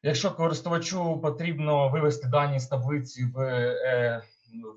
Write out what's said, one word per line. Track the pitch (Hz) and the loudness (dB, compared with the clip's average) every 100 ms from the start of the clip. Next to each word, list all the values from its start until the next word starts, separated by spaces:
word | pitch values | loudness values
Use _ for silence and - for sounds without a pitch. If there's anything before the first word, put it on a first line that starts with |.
Якщо | 143 143 190 175 | 0 0 -2 0
користувачу | 165 160 175 170 - 185 170 151 | 0 0 -2 -2 -2 -2 -2 0
потрібно | 156 151 170 151 151 143 139 | -2 -2 -4 -2 2 4 4
вивести | 151 151 - 131 | 4 2 2 2
дані | 143 143 135 | 2 2 0
з | 123 | -2
таблиці | 135 127 147 127 123 123 | -2 0 -2 -4 -4 -4
в, | 123 | -2
е, | 131 123 123 123 127 123 120 117 - _ 117 113 113 | 0 2 0 0 0 2 2 0 -8 _ _ -14 -14